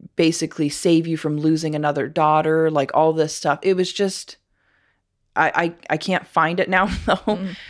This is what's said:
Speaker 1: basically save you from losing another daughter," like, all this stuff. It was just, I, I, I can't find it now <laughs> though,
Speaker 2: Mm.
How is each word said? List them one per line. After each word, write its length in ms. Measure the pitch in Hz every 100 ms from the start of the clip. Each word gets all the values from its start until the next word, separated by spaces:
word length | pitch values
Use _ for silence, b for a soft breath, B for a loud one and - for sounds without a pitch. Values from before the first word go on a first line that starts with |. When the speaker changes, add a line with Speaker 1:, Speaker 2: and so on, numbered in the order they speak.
| -
Speaker 1:
basically 540 | - 160 160 156 - 147
save 400 | - 180 165 165
you 80 | 160
from 180 | 156 151
losing 360 | 156 160 160
another 320 | 151 147 143 139
daughter," 640 | 165 151 156 160 160 160
like, 220 | 151 139
all 180 | 147 160
this 220 | 160 151
stuff. 240 | - 156 147
It 120 | 190
was 180 | 185 180
just, 440 | - 196 - - - _ _ _ _ _ _ _ _ _
I, 180 | - 156
I, 200 | - 175 170 -
I 60 | 156
can't 280 | - 185 -
find 320 | 170 160 180
it 100 | 185
now 160 | 185 196
<laughs> 180 | -
though, 120 | - 185
Speaker 2:
Mm. 400 | - 208 190 185 B